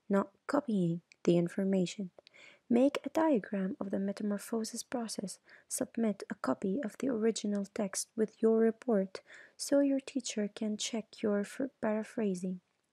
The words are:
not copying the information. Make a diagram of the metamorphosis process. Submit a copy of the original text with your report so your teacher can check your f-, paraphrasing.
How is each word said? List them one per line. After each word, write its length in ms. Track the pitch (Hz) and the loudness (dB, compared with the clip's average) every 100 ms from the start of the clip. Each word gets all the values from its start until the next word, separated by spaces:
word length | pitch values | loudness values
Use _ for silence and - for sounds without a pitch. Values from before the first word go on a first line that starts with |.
| - | 2
not 200 | 196 196 _ - | 2 2 _ -2
copying 540 | - - 202 170 170 - - | 0 2 2 2 0 -6 -2
the 140 | - 175 | 4 4
information. 760 | 170 - 190 190 175 - 185 _ - - - - - | 4 0 2 2 0 -4 -12 _ -20 -20 -20 -10 0
Make 280 | 240 277 - | 4 4 2
a 60 | 277 | -4
diagram 680 | 320 320 294 - 196 190 - | 0 2 2 0 -2 -2 -4
of 120 | 196 | -4
the 80 | 202 | -2
metamorphosis 840 | 196 196 208 202 - 226 220 226 | -2 -2 -4 -4 -4 -4 -4 -8
process. 560 | - 247 220 - 190 - _ - - | -8 -6 -6 -6 -8 -10 _ -20 -8
Submit 560 | - 254 - 226 202 - | -6 -4 -2 -2 -2 -6
a 40 | - | -6
copy 440 | - 254 196 208 | -4 -2 -2 -2
of 120 | 214 - | -4 -4
the 120 | 262 | -2
original 560 | 226 226 214 208 202 196 - | 0 0 0 -2 -2 -4 -6
text 320 | 196 - - - | -4 -6 -6 -4
with 260 | 214 - | -4 2
your 160 | 220 226 | 4 4
report 640 | 226 220 247 208 190 - - - - - | 4 2 0 0 0 -6 -18 -20 -20 -10
so 260 | - 285 | 2 4
your 180 | 277 269 | 4 2
teacher 500 | - 262 - 214 202 - | -2 -8 -4 -4 -4 -4
can 220 | 220 214 | -4 -4
check 440 | - 226 - - | -4 -6 -8 -2
your 200 | 214 202 | 0 0
f-, 280 | 202 - 262 - | -2 -4 -6 -4
paraphrasing. 800 | 220 214 214 - 208 180 185 185 _ _ _ | -2 -2 -4 -2 -2 -2 -4 -6 _ _ _